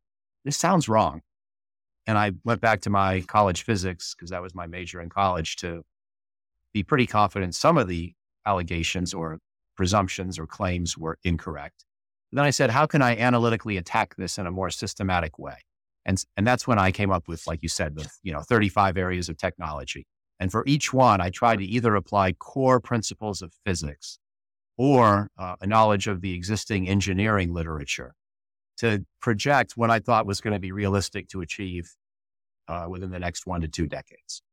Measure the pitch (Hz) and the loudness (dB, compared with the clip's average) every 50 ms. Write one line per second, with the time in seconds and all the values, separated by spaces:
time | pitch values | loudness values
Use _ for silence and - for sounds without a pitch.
0 | _ _ _ _ _ _ _ _ _ 135 143 - - 170 190 170 131 113 110 110 | _ _ _ _ _ _ _ _ _ -6 -4 0 2 2 4 2 2 4 4 4
1 | 98 78 71 80 - _ _ _ _ _ _ _ _ _ _ _ _ _ _ _ | 4 2 -2 -6 -16 _ _ _ _ _ _ _ _ _ _ _ _ _ _ _
2 | _ - 110 104 104 101 92 - _ 113 117 - - 113 110 104 - 107 101 98 | _ 0 2 2 2 0 -2 -4 _ -2 0 2 4 2 2 2 0 0 2 2
3 | 98 95 95 92 85 - - 107 104 95 87 - - - 113 95 90 92 87 85 | 2 2 0 -2 -4 0 2 4 4 4 2 -2 -2 -2 -2 0 0 -4 -6 -6
4 | - - - - 85 87 92 90 90 92 90 92 87 85 85 92 92 85 - 90 | -10 -12 -12 -12 -12 -12 -10 -10 -10 -12 -12 -12 -12 -12 -12 -12 -12 -12 -12 -12
5 | 85 85 - 98 98 95 90 87 82 - - - - 90 85 85 - _ _ _ | -12 -8 -2 0 0 0 0 -2 -4 -6 -8 -8 -8 -8 -8 -10 -12 _ _ _
6 | _ _ _ _ _ _ _ _ _ _ _ _ _ _ - 110 95 - 156 131 | _ _ _ _ _ _ _ _ _ _ _ _ _ _ -4 -4 0 2 2 2
7 | 123 - - 107 104 98 - 101 95 90 85 - - 156 170 151 113 92 90 82 | 2 2 2 2 2 2 0 -2 -4 -4 -2 2 2 4 4 4 2 0 -2 -4
8 | 85 85 - _ _ _ _ _ _ 107 101 92 87 82 87 85 80 - - 92 | -6 -8 -12 _ _ _ _ _ _ -2 0 0 0 -2 -2 -2 -2 -2 -2 -2
9 | 90 87 - 90 82 80 80 80 _ _ _ _ _ _ _ - 95 90 101 104 | -4 -4 -4 -6 -8 -8 -8 -12 _ _ _ _ _ _ _ -2 0 2 2 2
10 | 95 90 - - 92 92 90 78 80 78 - - 104 90 90 87 87 82 - 82 | 2 0 -4 -8 -8 -8 -8 -10 -12 -14 -8 -4 -4 -2 -2 -2 -4 -6 -6 -6
11 | 80 80 82 - _ 90 85 78 - - 76 71 71 - _ _ _ _ _ _ | -8 -8 -8 -4 _ -2 -2 -2 -4 -10 -12 -12 -14 -16 _ _ _ _ _ _
12 | _ _ _ _ _ _ - 131 143 143 135 - 143 120 110 139 156 151 - 147 | _ _ _ _ _ _ -2 0 2 2 2 2 2 2 4 2 2 4 4 4
13 | 131 120 120 107 117 123 123 117 117 117 113 110 - 110 104 90 87 - - 113 | 4 4 4 2 2 4 4 4 4 2 2 0 -2 -4 -4 -4 -4 -2 0 0
14 | 107 - - - 95 87 - - 95 87 90 95 95 87 - - 113 98 - - | 0 0 -4 -8 -8 -8 -6 -6 -6 -6 -4 -4 -4 -4 -4 -6 -8 -8 -6 -4
15 | 104 95 92 87 82 76 - - 71 69 65 - _ _ _ _ _ _ _ _ | -2 0 0 0 0 -2 -8 -12 -14 -14 -14 -16 _ _ _ _ _ _ _ _
16 | _ - 95 90 - - _ 101 101 120 127 120 - - 120 104 95 92 87 - | _ -2 -2 -2 -4 -8 _ 0 2 2 2 2 2 0 2 4 4 2 2 0
17 | 101 98 95 85 80 - 85 - - - 82 80 - 82 - - 85 78 73 78 | 0 0 0 -2 -2 -6 -12 -10 -6 -8 -8 -6 -6 -6 -4 -4 -4 -6 -6 -10
18 | 76 - - _ - 92 76 73 73 - 123 110 104 95 - 107 101 98 85 95 | -14 -14 -16 _ -10 -8 -8 -8 -2 2 2 4 4 2 2 2 2 2 2 0
19 | 92 92 90 90 85 82 80 - - 90 - - 87 78 76 71 67 - - 69 | -2 -2 -2 -4 -4 -6 -6 -4 -4 -4 -4 -6 -10 -8 -8 -8 -8 -10 -12 -12
20 | - _ _ _ _ _ _ _ 92 92 - 113 - 135 147 147 - - - 127 | -14 _ _ _ _ _ _ _ -6 -2 -2 -2 0 2 0 0 0 -2 2 4
21 | 131 120 107 92 87 90 - - 120 117 113 101 98 92 110 123 117 117 104 98 | 6 6 6 4 2 -2 0 2 2 2 4 2 0 -2 -2 0 2 4 2 2
22 | 85 - - 101 95 92 - - - - - 135 135 127 127 123 - - 123 113 | 0 0 0 2 2 2 0 -4 -12 -10 -4 0 4 4 4 4 2 0 -2 -2
23 | 101 - 101 - 107 107 98 - 95 90 _ _ _ 104 90 80 80 71 71 _ | -2 -4 -8 -6 -6 -6 -6 -6 -10 -14 _ _ _ -4 -2 -2 -4 -8 -10 _
24 | - - - _ _ _ _ _ _ _ _ _ _ _ _ - 127 143 143 127 | -18 -20 -20 _ _ _ _ _ _ _ _ _ _ _ _ 0 4 6 8 8
25 | 117 107 101 101 104 101 _ - 92 90 90 - 92 98 110 110 110 107 104 101 | 8 8 8 6 2 -2 _ -10 -10 -10 -10 -6 -2 2 4 6 6 6 4 2
26 | - 113 101 90 90 98 90 87 87 98 110 101 - - 113 98 92 90 98 101 | 0 -2 -4 -4 -4 -6 -6 -4 -4 -4 -4 -4 -2 -2 -2 -2 0 2 2 2
27 | 95 104 92 95 104 110 107 98 90 85 85 87 80 82 80 76 71 - - - | 2 2 0 0 2 2 2 2 0 0 -2 -4 -4 -6 -6 -8 -6 -6 -8 -8
28 | 64 62 _ _ _ _ _ _ _ _ _ _ _ _ _ - 120 117 104 98 | -8 -14 _ _ _ _ _ _ _ _ _ _ _ _ _ -2 0 2 2 0
29 | 85 - _ _ - 123 113 101 - 143 143 135 117 - - 117 117 113 113 110 | -2 -8 _ _ 0 0 0 0 2 4 4 4 4 0 0 0 2 4 4 2
30 | 98 - 117 110 113 101 101 - - 113 104 98 92 92 95 101 101 98 98 101 | 4 2 2 2 2 0 -4 -4 -2 -2 -2 -2 -4 -6 -4 -2 0 2 2 2
31 | 92 - - 101 90 - - 95 85 - - - 101 92 90 87 82 - _ _ | 0 -2 -8 -10 -12 -8 -10 -10 -8 -8 -8 -8 -8 -6 -6 -8 -10 -10 _ _
32 | _ _ _ _ _ _ _ _ _ _ _ _ _ - 85 87 85 85 92 90 | _ _ _ _ _ _ _ _ _ _ _ _ _ -10 -8 -8 -6 -8 -8 -8
33 | 95 92 90 87 90 87 85 - - 92 90 87 82 78 - - 82 71 - 135 | -8 -8 -8 -6 -6 -6 -6 -8 -8 -6 -4 -4 -4 -4 -2 -4 -4 -4 -4 -10
34 | - _ - _ _ - - - _ _ | -12 _ -20 _ _ -18 -18 -18 _ _